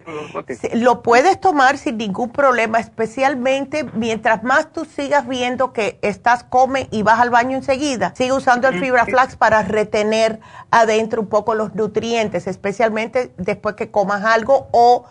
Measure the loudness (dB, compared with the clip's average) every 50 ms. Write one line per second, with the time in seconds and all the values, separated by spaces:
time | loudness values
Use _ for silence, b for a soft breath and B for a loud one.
0 | -16 -14 -12 -12 -12 -12 -12 -12 -10 -10 -12 -10 -8 -6 -4 0 2 2 0 0
1 | 0 2 4 4 4 4 2 2 2 0 2 4 4 2 2 0 -4 -6 -6 -4
2 | -6 -6 -4 -6 -6 -6 -2 0 2 2 2 2 0 0 0 -2 -4 -4 -6 -6
3 | -6 -4 -2 -2 0 0 0 0 -2 -2 -2 -2 -4 -6 -6 -6 -6 -6 -6 -4
4 | -4 -4 -4 -2 0 0 0 0 0 0 0 0 0 -2 -6 -10 -10 -10 -8 -8
5 | -4 0 0 0 0 -2 -4 -4 -2 -2 -2 -2 -2 -4 -2 -2 -4 -4 -4 -4
6 | -4 -6 -4 -2 0 2 2 0 0 -2 0 2 2 2 0 -2 -6 -4 -4 -2
7 | 2 2 4 4 4 2 4 2 2 2 -2 -4 -2 -2 -2 -2 -2 -2 -2 -2
8 | -4 -4 -2 -2 -2 0 0 0 2 2 2 2 2 0 0 0 -2 0 2 2
9 | 2 2 2 2 0 0 0 0 2 4 4 2 2 0 0 -2 -2 0 0 -2
10 | 0 0 0 2 2 0 0 -4 B B B B B B 2 4 4 4 2 0
11 | 0 -2 -4 -4 -4 -2 -2 -2 0 0 -2 -2 -2 -4 -4 -4 -4 -2 -2 -4
12 | -4 -2 -2 -2 -2 -2 -4 -6 -6 -6 -8 -6 -6 -6 -4 0 0 0 0 -2
13 | -6 -4 -4 -4 -4 -6 _ -10 -6 -6 -6 -4 -4 -8 -6 -6 -8 -6 -2 -2
14 | -2 -2 -2 -2 0 0 0 0 2 2 0 0 0 0 2 4 6 6 4 4
15 | 0 b